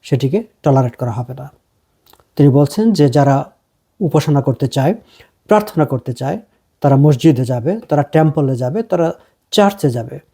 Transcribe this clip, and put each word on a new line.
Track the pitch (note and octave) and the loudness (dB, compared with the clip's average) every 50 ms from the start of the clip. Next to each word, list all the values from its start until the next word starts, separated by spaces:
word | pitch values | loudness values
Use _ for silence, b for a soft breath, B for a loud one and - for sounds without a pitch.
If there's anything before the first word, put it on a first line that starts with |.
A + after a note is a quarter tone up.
| _ | _
সেটিকে | - - B2 B2+ C3+ C#3+ G#3 A3+ - _ _ _ | -4 -4 -2 -2 -2 -2 -4 -6 -6 _ _ _
টলারেট | D3+ C3+ C3+ C3 B2 A#2+ | 0 2 2 0 0 -4
করা | _ B2+ A#2+ | _ -8 -8
হবে | G#2+ A2 B2 A#2+ B2+ | -6 -8 -10 -10 -12
না।" | C#3 - C#3 _ _ _ _ _ _ _ _ _ _ _ _ _ _ _ _ _ | -16 -16 -18 _ _ _ _ _ _ _ _ _ _ _ _ _ _ _ _ _
তিনি | - D3 C#3+ | 2 2 4
বলছেন | B2+ C#3+ D3 C#3+ - - G#3+ A3+ G#3 | 4 4 2 0 0 0 0 0 2
যে | D#3+ D3 C#3 | 2 2 2
যারা | A#2+ D3 C#3 C#3 C#3 C#3 C#3 - _ _ _ _ _ _ _ _ _ _ | 2 2 2 2 2 0 -2 -8 _ _ _ _ _ _ _ _ _ _
উপাসনা | G3+ D#3+ - D#3 C#3 - D3 C#3+ C3 | -6 0 0 0 0 2 -2 0 0
করতে | - B2+ - - B2+ | -2 -2 -2 -4 -4
চায়, | - C#3 C3 D3 G#3 A3+ b b b b b b b b _ | -2 -2 -2 -2 -2 -4 b b b b b b b b _
প্রার্থনা | _ G#3+ G#3+ G#3 G#3 - D#3+ D3+ | _ 0 0 0 -2 -2 -2 -2
করতে | - C#3 B2 - - A#2+ | -2 -2 -8 -6 -8 -10
চায়, | - C3+ C3+ E3+ A3+ - _ _ _ _ _ _ _ | -8 -6 -6 -6 -8 -10 _ _ _ _ _ _ _
তারা | - C#3+ C3+ | 0 2 4
মসজিদে | C3+ C#3+ D3+ D3 A#2+ - D#3+ D3 A#2+ C3 | 4 4 4 2 4 2 2 2 2 0
যাবে, | A#2 C3 A#2+ A2+ D3+ F#3+ A3+ - _ | -4 -4 -4 -4 -4 -6 -6 -4 _
তারা | - D3 C#3 | -2 -2 -2
টেম্পলে | - - D#3 D#3+ D#3+ D3 D#3+ D3 C3 C3 | 0 0 2 2 2 0 0 -2 -2 -2
যাবে, | A#2 B2+ B2 D3+ A3 A3+ | -2 -4 -4 -4 -6 -6
তারা | - - F3 E3 E3 - b b b b b _ _ | -4 -2 -2 -2 -2 -4 b b b b b _ _
চার্চে | - - G3+ G3+ G3+ - - C#3+ | 0 2 2 2 0 0 -2 -2
যাবে | A#2 A#2+ A#2 B2 C3+ C#3+ _ _ | -2 -2 -8 -10 -14 -18 _ _